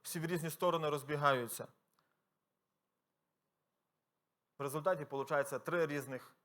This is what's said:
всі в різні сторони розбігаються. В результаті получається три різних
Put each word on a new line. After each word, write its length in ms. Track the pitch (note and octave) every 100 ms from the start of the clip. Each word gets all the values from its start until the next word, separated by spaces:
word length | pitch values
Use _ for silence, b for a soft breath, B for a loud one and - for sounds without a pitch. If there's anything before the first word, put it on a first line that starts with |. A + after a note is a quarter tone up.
всі 180 | - F3
в 60 | D#3+
різні 240 | F3 D#3+
сторони 400 | - F3+ E3 D#3
розбігаються. 760 | D3 C3 D3 C#3+ C3 A#2 - A2 _ _ _ _ _ _ _ _ _ _ _ _ _ _ _ _ _ _ _ _ _ _ _ _ _ _ _ _ -
В 40 |
результаті 440 | C#3 D3+ D#3+ E3+ D3
получається 540 | C#3 C3 D3 C#3 C3
три 260 | - E3+ D#3
різних 460 | D3 C3+ B2+ - _